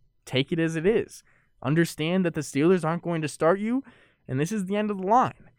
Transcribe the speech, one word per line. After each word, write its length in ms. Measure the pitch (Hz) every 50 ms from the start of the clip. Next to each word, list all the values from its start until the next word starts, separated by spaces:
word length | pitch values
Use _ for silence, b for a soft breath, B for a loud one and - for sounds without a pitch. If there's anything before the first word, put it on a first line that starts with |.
| _ _ _ _ _
take 260 | - - 131 135 -
it 80 | 160 165
as 180 | 165 160 160
it 100 | 160 156
is? 360 | 190 233 180 - - - - - _ _ _ _ _ _ _ -
Understand 640 | 131 151 165 165 - - - 151 160 180 190 185
that 80 | 170 160
the 80 | 156
Steelers 460 | 151 - - 135 147 170 190 180 151
aren't 160 | 156 170 170 -
going 180 | 170 170 165
to 80 | 156 151
start 320 | - - 160 160 190 196
you, 240 | 208 220 240 269 b b b b b b b b b
and 140 | - 127 131
this 100 | 151 170
is 140 | 220 214 185
the 120 | 180 202
end 140 | 208 214 208
of 60 | 208 185
the 80 | 185
line. 440 | 190 226 254 233 131 - - - - _